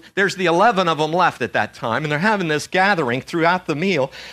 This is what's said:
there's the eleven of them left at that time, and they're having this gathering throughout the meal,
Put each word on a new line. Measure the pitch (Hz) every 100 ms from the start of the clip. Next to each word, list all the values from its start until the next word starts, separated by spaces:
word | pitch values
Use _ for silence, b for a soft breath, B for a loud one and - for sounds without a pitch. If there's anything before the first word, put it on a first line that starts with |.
| B
there's | - 196 175
the | 175
eleven | 170 220 190 175
of | 156
them | 156
left | 170 165 -
at | 117
that | 127 107
time, | - 123 117
and | 151
they're | 147
having | 208 208 170
this | 151 -
gathering | 185 190 190 131 127
throughout | - 170 165 180 -
the |
meal, | 147 190 165 135 B B